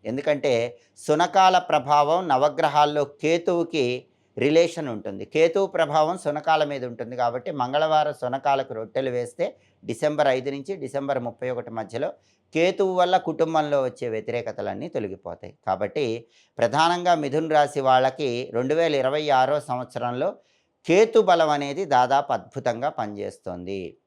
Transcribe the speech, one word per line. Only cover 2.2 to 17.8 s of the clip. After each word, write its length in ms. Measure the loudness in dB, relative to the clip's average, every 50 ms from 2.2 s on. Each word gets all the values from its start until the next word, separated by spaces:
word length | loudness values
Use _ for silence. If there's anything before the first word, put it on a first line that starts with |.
| 2
నవగ్రహాల్లో 760 | 0 2 2 2 2 2 2 0 2 4 4 2 4 2 0 -2 -2 -4 _
కేతువుకి 680 | 0 0 0 2 2 0 0 0 -2 -2 0 0 0 0 -2 -4 -8 _ _ _ _ _ _
రిలేషన్ 500 | 0 2 4 6 4 4 4 0 -6 -6
ఉంటుంది. 360 | -6 -8 -8 -8 -10 -10 -10 -12
కేతువు 420 | -4 2 2 2 4 4 2 0
ప్రభావం 480 | 0 0 -2 -2 2 2 2 2 2 0
సునకాల 460 | -4 -4 -6 -6 -4 0 0 2 2 2
మీద 200 | -2 -2 -6 -8
ఉంటుంది 300 | -8 -8 -10 -10 -10 -4
కాబట్టి 340 | -2 -2 -2 -2 -4 -8 -8
మంగళవారం 640 | -4 -4 -4 -2 0 0 0 2 2 2 2 0 -4
సునకాలకు 600 | -6 -6 -6 -6 -2 0 0 0 0 0 -6 -8
రొట్టెలు 380 | -10 -10 -6 _ -4 -4 -2
వేస్తే 340 | -4 -4 -6 -8 -6 -6 -6 -6 -6 _ _ _ _ _ -10
డిసెంబర్ 440 | -10 -6 -2 -2 -2 0 2 2
ఐదు 220 | 2 2 0 -2 -6
నుంచి 220 | -8 -8 -8 -8 -10
డిసెంబర్ 440 | -8 -8 -8 -6 -6 -4 -2 -2 -2
ముప్పై 280 | -2 -6 -8 _ -6 -6
ఒకటి 220 | -6 -6 -8 -8
మధ్యలో 380 | -8 -8 -8 -6 -6 -4 -4 -4 -6 _ _ _ _ _ _ _ 0
కేతువు 380 | 0 2 2 2 0 -2 0 2
వల్ల 220 | 2 2 4 2
కుటుంబంలో 600 | 0 0 -2 0 0 0 0 2 0 0 2 0 0
వచ్చే 260 | 0 -2 -4 -6 -8 -6
వ్యతిరేకతలన్నీ 800 | -6 -6 -6 -4 -6 -6 -6 -6 -8 -6 -6 -6 -6 -6 -10
తొలగిపోతాయి. 680 | -6 -6 -6 -6 -6 -8 -10 _ -14 -14 -14 -16 -20 -20 _ _
కాబట్టి 420 | -4 -2 -2 -2 -6 -4 -4 -2 -2 -4 -6 -8 _ _ _ _ _ _
ప్రధానంగా 560 | -2 -2 0 2 2 2 2 2 0 2 2 2
మిథున 320 | 2 0 -2 -2 -2 -2 2 2
రాశి 280 | 2 2 2 0 0